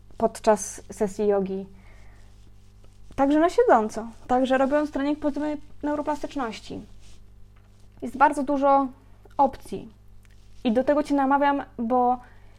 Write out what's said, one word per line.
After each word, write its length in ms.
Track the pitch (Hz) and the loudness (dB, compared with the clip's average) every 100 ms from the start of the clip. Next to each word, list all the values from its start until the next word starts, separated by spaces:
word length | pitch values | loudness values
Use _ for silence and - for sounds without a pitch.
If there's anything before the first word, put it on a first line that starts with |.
| - - | -20 -4
podczas 680 | 226 226 226 214 - - - | -4 0 0 0 -2 -12 -12
sesji 340 | - 208 202 208 | -6 -4 0 0
jogi. 400 | 202 190 190 196 - - - - - - - - - - - - - - | 0 -2 -6 -10 -18 -20 -20 -20 -20 -20 -20 -20 -20 -20 -20 -20 -20 -10
Także 260 | - 277 302 | 0 2 4
na 100 | 339 | 4
siedząco, 560 | 403 480 247 214 220 226 - - | 4 6 4 4 -4 -10 -10 -2
także 320 | 254 262 262 | 0 2 2
robiąc 320 | 269 294 294 | 2 0 0
trening 280 | 269 277 302 | -2 -2 -2
pozytywnej 380 | 302 285 302 294 - - | -4 -4 -4 -6 -10 -8
neuroplastyczności. 1000 | 294 302 294 294 302 285 233 214 - 202 214 - - - - - - - - - - - | -4 -4 -4 -6 -6 -6 -6 -8 -12 -14 -14 -18 -20 -20 -20 -20 -20 -20 -20 -20 -20 -12
Jest 140 | 240 254 | -8 4
bardzo 260 | 294 294 | 4 4
dużo 440 | 277 285 277 277 269 - - - - - | -2 2 4 4 2 -4 -20 -20 -8 0
opcji 520 | - - - 190 - - - - - - - - | 0 0 -12 -14 -14 -20 -20 -20 -20 -20 -20 -6
i 80 | 254 | -2
do 120 | 220 | 2
tego 180 | 262 294 | 2 2
Cię 120 | 294 | 2
namawiam, 480 | 285 269 277 285 285 - - | 0 2 2 2 0 -4 -8
bo 400 | 226 254 247 247 - - - | -2 2 2 0 -6 -20 -20